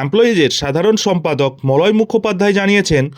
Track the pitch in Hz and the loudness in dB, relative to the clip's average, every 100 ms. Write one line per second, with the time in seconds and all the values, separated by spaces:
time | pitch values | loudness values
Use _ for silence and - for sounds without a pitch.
0 | 139 208 240 196 131 - 143 151 202 214 | -2 2 2 2 0 -2 -4 0 0 0
1 | 202 180 160 143 135 131 135 139 190 220 | 0 -2 -2 -2 -2 -2 -2 2 2 0
2 | 220 226 214 185 202 196 196 202 190 143 | 0 0 -2 0 0 0 2 0 2 0
3 | 135 | -2